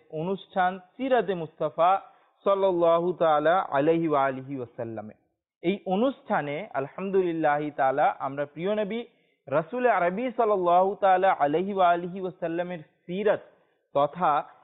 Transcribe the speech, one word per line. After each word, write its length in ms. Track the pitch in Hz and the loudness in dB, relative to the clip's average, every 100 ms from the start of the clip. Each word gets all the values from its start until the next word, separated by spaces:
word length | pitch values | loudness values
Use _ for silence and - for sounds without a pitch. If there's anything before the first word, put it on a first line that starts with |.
| _ | _
অনুষ্ঠান 680 | 156 170 196 - 196 180 190 - - | -8 -6 -6 -4 -2 0 -2 -12 -10
সিরাতে 380 | 262 247 185 | 0 0 0
মুস্তাফা 680 | 180 156 - 156 151 170 190 - _ _ _ | -4 -6 -6 -6 2 2 2 -2 _ _ _
সাল্লাল্লাহু 680 | - 196 196 175 170 165 175 | 0 2 2 2 4 4 2
তাআলা 540 | 165 165 151 151 185 - | 0 2 4 4 2 0
আলাইহি 380 | 139 151 165 165 | 0 2 2 0
ওয়া 160 | 147 | 0
আলিহি 320 | 139 131 131 139 | 0 -2 -8 -10
ওয়াসাল্লামে। 580 | 117 - 113 110 107 - _ _ _ _ | -10 -10 -10 -10 -14 -18 _ _ _ _
এই 160 | 170 202 - | -4 -4 -2
অনুষ্ঠানে 800 | 190 262 247 - 196 147 147 208 | 0 0 -2 -4 -4 -2 -6 -6
আলহামদুলিল্লাহি 960 | 131 139 - 190 190 180 165 156 147 151 | -6 -6 -8 -2 0 0 0 0 0 -2
তাআলা 460 | 143 135 139 175 - | -2 0 2 0 0
আমরা 280 | 139 139 143 | -6 -6 -8
প্রিয় 280 | 151 180 | -6 -4
নবী 300 | 214 202 226 233 _ _ _ - | -2 -4 -6 -10 _ _ _ -4
রাসূল 380 | 139 160 247 247 | -4 -2 0 0
আরবি 440 | 196 180 190 254 233 | 2 0 -2 -4 0
সাল্লাল্লাহু 580 | 226 202 175 175 190 | 0 2 4 4 4
তাআলা 380 | 202 196 185 190 | 2 2 4 4
আলাইহি 420 | 170 143 156 190 | 2 2 0 0
ওয়া 140 | 196 175 | 2 2
আলিহি 320 | 175 180 190 | 2 -2 -8
ওয়াসাল্লামের 580 | 185 180 170 170 175 175 | -10 -6 -6 -6 -6 -10
সিরাত 640 | 151 _ - 180 208 160 - _ _ _ _ | -14 _ -10 -2 0 -2 -4 _ _ _ _
তথা 500 | 143 147 170 175 147 - - | -2 -2 0 0 0 -4 -14